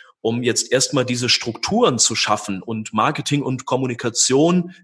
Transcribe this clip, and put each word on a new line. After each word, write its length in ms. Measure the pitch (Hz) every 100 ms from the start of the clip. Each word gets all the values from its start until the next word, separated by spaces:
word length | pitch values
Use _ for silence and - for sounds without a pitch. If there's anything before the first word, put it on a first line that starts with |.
| - _
um 240 | 110 120
jetzt 260 | 120 110 -
erstmal 360 | 127 - 139 120
diese 240 | 123 120
Strukturen 680 | - - - - 220 226 117
zu 160 | -
schaffen 480 | 113 - 104 - 95
und 320 | 113 110 107
Marketing 480 | 110 127 156 - 147
und 240 | 123 131 -
Kommunikation 1080 | 131 131 120 123 110 - 131 165 180 175 -